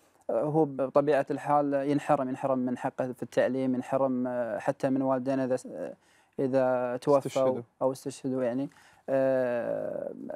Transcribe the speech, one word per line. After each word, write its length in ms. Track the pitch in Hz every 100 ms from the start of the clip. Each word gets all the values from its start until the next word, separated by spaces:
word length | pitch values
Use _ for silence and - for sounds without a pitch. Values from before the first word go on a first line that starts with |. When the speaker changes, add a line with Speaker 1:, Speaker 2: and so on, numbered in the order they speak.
| _ _ -
Speaker 1:
هو 340 | - 151 156 147
بطبيعة 600 | 135 135 143 143 139 139
الحال 420 | 135 147 147 143
ينحرم، 560 | 139 139 143 - 143 131
ينحرم 300 | 135 135 131
من 180 | 127 123
حقه 340 | 135 - 131
في 120 | 120
التعليم، 520 | 117 - 120 131 131 127
ينحرم، 520 | - 135 135 127 127
آه، 300 | 123 117 101
حتى 320 | - 139 139
من 120 | 131
والدينا 440 | 131 131 127 135 131
إذا 100 | 127
س-، 120 | 240
آه، 260 | 90 76 - _ _ _ -
إذا 580 | 139 131 127 127 123 123
توفوا 200 | - 143
Speaker 2:
استشهدوا. 420 | 135 135 131 127 117 _
Speaker 1:
أو 100 | 131
استشهدوا 520 | 135 143 131 139 131
يعني. 260 | 123 123 147 - - _ -
آه، 1040 | 135 135 131 123 120 113 107 104 - - - -